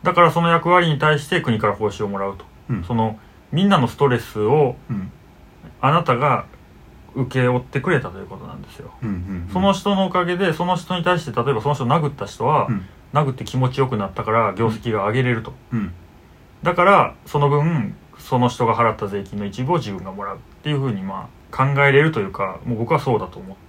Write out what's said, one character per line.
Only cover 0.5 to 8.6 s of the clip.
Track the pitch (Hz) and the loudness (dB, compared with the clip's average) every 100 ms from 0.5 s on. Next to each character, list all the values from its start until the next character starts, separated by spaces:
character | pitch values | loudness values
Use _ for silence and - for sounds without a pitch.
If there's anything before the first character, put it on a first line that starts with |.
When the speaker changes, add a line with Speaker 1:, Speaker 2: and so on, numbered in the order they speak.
| 165 165 | 2 4
Speaker 1:
割 | 180 170 | 4 4
に | 143 | 2
対 | 156 151 | 2 0
し | - | 0
て | 180 | -2
国 | - 110 | 0 0
か | 107 | 0
ら | |
報 | 101 107 | 0 -4
酬 | - 104 | -2 -6
を | |
も | 98 | -4
ら | 98 | -6
う | 95 | -8
と。 | - - - | -16 -20 -6
Speaker 2:
う | |
ん。 | 110 | -6
Speaker 1:
そ | 87 117 | -2 0
の、 | 113 107 - - - | 0 -4 -16 -20 -6
み | 147 | 0
ん | 196 | 4
な | 185 | 4
の | 143 | 2
ス | - | 2
ト | 143 | 2
レ | 120 | 2
ス | - 107 | -2 -2
を、 | 107 151 135 - - | 2 4 2 0 -8
Speaker 2:
う | |
ん。 | 107 92 - - - - - - - | -8 -8 -14 -20 -20 -20 -20 -20 -2
Speaker 1:
あ | 131 | 2
な | 165 | 2
た | 160 120 | 2 0
が | 143 123 - - - - - - - 139 | 2 0 -4 -18 -20 -20 -20 -20 -14 -6
請 | 127 131 | -2 0
け | 123 | 2
負 | 123 | 0
っ | |
て | 127 139 | -2 -6
く | 131 | 0
れ | 151 | 0
た | 95 | -2
と | 92 | -12
い | |
う | 98 | -14
こ | 95 | -14
と | - | -14
な | |
ん | - | -16